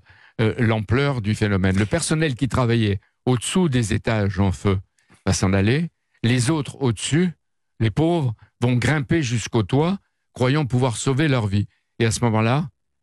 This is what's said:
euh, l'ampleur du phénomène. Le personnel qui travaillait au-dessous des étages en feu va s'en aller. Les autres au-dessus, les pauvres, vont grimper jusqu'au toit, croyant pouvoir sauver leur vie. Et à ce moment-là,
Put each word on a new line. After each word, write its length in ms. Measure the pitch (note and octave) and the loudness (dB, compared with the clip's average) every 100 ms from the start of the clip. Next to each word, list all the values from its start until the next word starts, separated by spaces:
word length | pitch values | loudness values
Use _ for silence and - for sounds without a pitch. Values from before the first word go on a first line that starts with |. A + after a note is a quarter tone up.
| - - - - | -6 -20 -12 -2
euh, 140 | A2 - | -2 0
l'ampleur 600 | A2+ A2 F#2+ B2 C#3+ B2+ | 0 0 0 0 0 -2
du 140 | G2+ G#2 | -2 0
phénomène. 420 | G#2 G2 F#2+ F#2+ | 0 2 2 2
Le 80 | G#2+ | 0
personnel 500 | D#3+ - D#3 D#3+ A#2 | -2 -2 0 0 -2
qui 120 | C3+ | -2
travaillait 520 | C#3 A#2 A#2 G#2+ G2 _ _ B2+ | 0 0 2 0 -2 _ _ -2
au-dessous 420 | B2+ - F#3+ F3 | 0 0 0 2
des 260 | B2+ G2 | 0 -2
étages 460 | G#2 - A2 G2 F#2+ | -2 -2 -2 0 0
en 120 | G2 | 0
feu 260 | F2 G#2 F#2+ - _ _ _ F#2+ | 0 0 -2 -4 _ _ _ -4
va 80 | |
s'en 180 | - F#2+ | 0 2
aller. 380 | G2 G2+ C#3+ E3+ _ _ _ | 2 2 0 -2 _ _ _
Les 260 | A#2 B2+ A#2 | 0 0 2
autres 320 | D#3+ - - | 0 -2 -4
au-dessus, 500 | C3 G#2 - D3+ F3+ - _ _ _ - | -4 -2 -2 0 0 -4 _ _ _ -4
les 100 | A2 | -2
pauvres, 420 | B2 D#3+ E3+ B2+ A2 - - | 0 0 0 -2 -6 -14 -4
vont 140 | A#2+ B2 | 0 0
grimper 460 | A#2+ D3+ - E3 | 0 0 0 -2
jusqu'au 420 | B2 A#2+ - A#2 | 0 -4 -2 -2
toit, 340 | F#2+ C3+ E3 G3 _ _ _ | 0 0 0 -2 _ _ _
croyant 320 | - B2+ D3 C3+ | -2 0 0 0
pouvoir 300 | B2+ C3 G#2+ | 0 0 -2
sauver 320 | C3+ C3 D#3+ | -2 0 2
leur 200 | C3 G#2 | 0 0
vie. 200 | G2+ G#2 _ _ - | -2 -2 _ _ -2
Et 60 | A2+ | -2
à 60 | |
ce 120 | - | 0
moment-là, 460 | A#2+ A2 A2+ C#3 D3+ _ _ _ | 0 2 2 0 -2 _ _ _